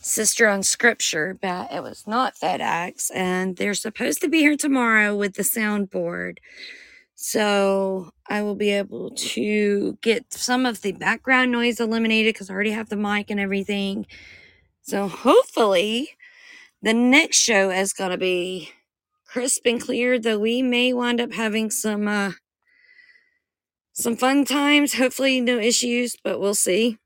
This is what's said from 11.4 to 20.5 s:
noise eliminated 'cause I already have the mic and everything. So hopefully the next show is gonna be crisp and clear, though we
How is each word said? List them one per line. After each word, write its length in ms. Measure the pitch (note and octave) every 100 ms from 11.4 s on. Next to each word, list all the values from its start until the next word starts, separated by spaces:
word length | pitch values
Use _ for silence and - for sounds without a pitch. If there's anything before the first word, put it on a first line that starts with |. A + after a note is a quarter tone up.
| B3+
noise 260 | A#3+ A#3+ A#3
eliminated 560 | A3+ A3+ A3+ A3 A3 A3
'cause 140 | F#3+
I 40 |
already 180 | F#3+ G#3
have 180 | G#3+ A3
the 80 | G3+
mic 340 | G#3 G#3 G3+
and 80 | G#3
everything. 680 | G3 G3 G3 G3+ G3 G3 G3+ - - - - _ _ _
So 260 | - G3+ G3+
hopefully 1080 | - A#3+ G#4 C5+ - G#3+ F#3 G#3 A3+ D4+ - - - - - - _
the 120 | G3+
next 440 | A3+ B3 C#4 D#4+ -
show 340 | - G#3 F#3+
is 220 | F#3 G3
gonna 240 | - F#3+ F3+
be 540 | F#3 F3+ F3+ F#3 D#3 _ _ _ _ _ _
crisp 400 | B3+ B3 - -
and 140 | A#3+
clear, 400 | - A#3 B3 B3+
though 200 | A3+ G#3+
we 220 | A3